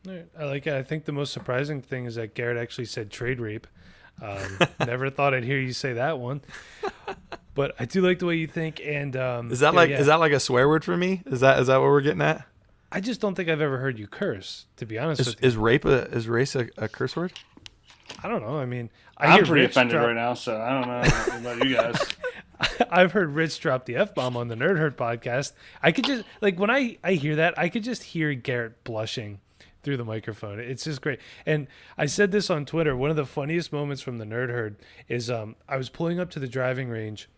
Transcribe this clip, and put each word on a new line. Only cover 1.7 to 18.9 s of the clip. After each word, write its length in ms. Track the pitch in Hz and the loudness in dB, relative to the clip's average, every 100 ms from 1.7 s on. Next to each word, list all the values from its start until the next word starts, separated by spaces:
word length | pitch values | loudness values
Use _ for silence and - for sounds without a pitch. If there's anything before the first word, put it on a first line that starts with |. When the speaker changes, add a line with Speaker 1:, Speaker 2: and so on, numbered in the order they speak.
| 147 | -6
Speaker 1:
thing 240 | - 131 120 | -6 -8 -6
is 80 | |
that 200 | 113 110 | -8 -8
Garrett 220 | - 120 120 | -6 -4 -4
actually 300 | 120 - 120 | -6 -8 -8
said 240 | - 104 | -8 -8
trade 280 | - 120 131 | -6 -4 -4
rape. 280 | 110 110 - - - - - - | -6 -8 -14 -20 -20 -20 -20 -16
Um, 380 | 107 98 95 95 170 | -10 -8 -8 0 -2
<laughs> 180 | - 139 | 0 -4
never 240 | 123 135 | -2 -4
thought 240 | 135 143 | 0 0
I'd 100 | 131 | 2
hear 140 | 120 139 | 0 -2
you 140 | 127 | -2
say 200 | 123 139 | -4 -4
that 240 | 117 139 151 | -2 -2 -2
one, 220 | 120 147 - - - - 403 - - - - - _ | -6 -8 -10 -20 -20 -8 -8 -8 -14 -14 -14 -18 _
but 200 | - 139 - | -4 -4 -4
I 60 | |
do 160 | 123 190 | -4 2
like 180 | 185 180 | 2 2
the 80 | 175 | 0
way 100 | 165 | -2
you 100 | 160 | -2
think. 340 | - 160 156 | -4 -6 -6
And, 320 | 147 147 143 127 | -6 -6 -4 -4
um, 340 | 127 120 120 | -4 -4 -4
Speaker 2:
Is 100 | 123 | 2
that 140 | 147 | 4
Speaker 1:
yeah, 20 | 175 | 8
Speaker 2:
like, 140 | 165 | 6
Speaker 1:
yeah. 100 | 139 | 6
Speaker 2:
is 60 | 143 | 4
that 100 | 160 | 6
like 160 | 160 | 6
a 80 | 143 | 4
swear 280 | - 123 139 | 4 4 6
word 160 | 156 | 4
for 120 | 170 175 | 2 -2
me? 260 | 180 190 269 | 0 -2 -4
Is 140 | 127 | 4
that, 200 | 131 135 | 6 6
is 60 | 127 | 6
that 100 | 131 | 6
what 100 | 135 | 6
we're 140 | 143 | 6
getting 220 | 143 151 | 4 2
at? 240 | 147 160 - _ _ _ _ | 0 0 -8 _ _ _ _
Speaker 1:
I 100 | 196 | -6
just 200 | 202 226 | -4 -2
don't 140 | 208 | -2
think 140 | 185 170 | -2 -2
I've 120 | 156 | 0
ever 180 | 151 131 | 0 0
heard 200 | 135 113 | -2 -4
you 80 | 101 | -12
curse, 600 | - 202 104 - - - - | -4 -4 -4 -8 -14 -18 -14
to 100 | 113 | -8
be 120 | 107 | -4
honest 220 | 156 135 | -2 0
Speaker 2:
Is, 60 | 123 | -2
Speaker 1:
with 140 | 110 | 2
you. 60 | 131 | 2
Speaker 2:
is 80 | 110 | 4
rape 280 | 110 139 | 4 4
a, 220 | - 127 - | 4 2 2
is 220 | 123 113 | -4 -2
race 280 | 117 135 135 | 0 0 -2
a, 120 | 113 - | -4 -6
a 120 | 110 | -8
curse 260 | - 131 | -4 -4
word? 180 | - 185 - - - - _ - - - - | -4 -6 -8 -20 -20 -20 _ -20 -20 -18 -12
Speaker 1:
I 60 | 185 | -6
don't 140 | 226 | -6
know. 160 | 113 139 | -4 -4
I 80 | 127 | -4
mean, 240 | 123 117 | -6 -8